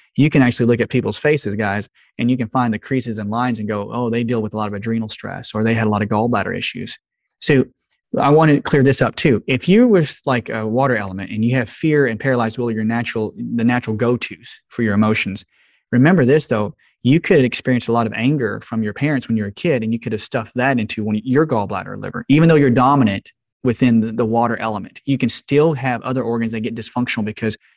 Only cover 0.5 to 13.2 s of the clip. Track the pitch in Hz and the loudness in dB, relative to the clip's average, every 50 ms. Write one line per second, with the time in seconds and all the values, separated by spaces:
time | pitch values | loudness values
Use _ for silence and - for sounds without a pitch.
0.5 | 117 - 120 117 120 113 117 - - 127 113 104 107 - - 151 151 143 - 104 | 4 2 2 2 2 2 0 0 0 -2 -2 -2 -6 -2 0 0 0 0 -2 -6
1.5 | 101 101 110 101 98 104 101 - _ _ _ _ _ - 117 120 131 120 123 107 | -6 -4 -4 -2 -2 -4 -6 -8 _ _ _ _ _ -4 0 0 0 0 -2 -4
2.5 | - 131 123 120 107 104 - - 135 131 123 120 110 107 107 104 104 117 123 127 | -2 -2 0 0 -2 -4 -6 -4 -4 -4 -2 -4 -8 -8 -8 -6 -4 -2 -2 -2
3.5 | 120 110 107 104 107 104 101 - - 117 123 117 110 117 120 110 123 117 110 107 | -2 -4 -4 -6 -4 -6 -6 -6 -6 -6 -4 -2 -2 -2 -2 -2 -2 -2 -4 -4
4.5 | - 107 107 104 101 101 104 113 113 113 110 110 - - - 95 92 95 - - | -6 -6 -6 -6 -6 -8 -6 -4 -4 -4 -4 -6 -10 -12 -12 -12 -12 -10 -12 -8
5.5 | - 107 110 113 113 110 113 107 104 104 104 104 113 107 110 120 117 104 95 95 | -4 -2 0 2 2 2 2 0 0 0 0 0 0 0 0 0 0 -2 -2 -4
6.5 | 92 92 90 - - 92 92 - - - _ _ _ _ _ _ _ _ - - | -6 -6 -8 -8 -8 -8 -10 -12 -12 -16 _ _ _ _ _ _ _ _ 0 2
7.5 | 151 131 131 - _ _ _ _ _ _ _ _ - - - 139 147 156 160 156 | 4 4 2 0 _ _ _ _ _ _ _ _ -4 0 2 4 4 6 6 6
8.5 | 147 143 - - - 147 131 139 131 - 131 113 - - - 160 123 101 - - | 4 2 2 0 2 4 4 4 4 2 0 -2 -2 0 2 2 2 2 0 -2
9.5 | 135 123 - - 180 214 247 254 214 185 156 139 - - _ 151 131 120 110 - | -4 -2 2 4 6 6 6 6 6 4 2 0 -4 -8 _ -2 -2 -2 -2 -4
10.5 | - 113 110 110 110 123 135 139 123 107 101 98 95 95 98 - 107 110 110 117 | -6 -6 -4 -2 0 0 2 2 0 0 -2 -6 -6 -8 -8 -8 -4 -2 0 0
11.5 | 127 135 120 104 - - - 160 151 147 139 123 113 107 - 135 131 120 117 110 | 2 0 -2 -2 -6 -4 0 2 2 4 2 2 0 -2 -2 0 0 0 0 -2
12.5 | - - 120 120 113 110 110 110 117 117 120 - - 117 | -2 -4 -4 -4 -2 -2 -2 0 0 -2 -4 -4 -4 -4